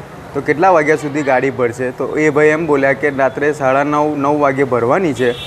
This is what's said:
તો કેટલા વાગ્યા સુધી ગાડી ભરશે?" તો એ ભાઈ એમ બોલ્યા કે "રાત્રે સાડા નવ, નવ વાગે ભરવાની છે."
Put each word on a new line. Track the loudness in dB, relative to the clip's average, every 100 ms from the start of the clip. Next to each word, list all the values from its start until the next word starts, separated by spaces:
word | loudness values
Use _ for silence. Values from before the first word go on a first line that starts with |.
| -6 -16 -10
તો | -6
કેટલા | -2 0 2
વાગ્યા | 2 2 0
સુધી | -2 -4
ગાડી | 0 0 0
ભરશે?" | -2 -2 -2 -6
તો | -6 -4 0
એ | 0
ભાઈ | 4 4
એમ | 2 0
બોલ્યા | 2 2
કે | 0 -2
"રાત્રે | 0 0 0 -2
સાડા | 0 2 2
નવ, | 2 0 0 0
નવ | 0 2
વાગે | 2 2
ભરવાની | 0 2 2 2 0
છે." | 0 -2 -2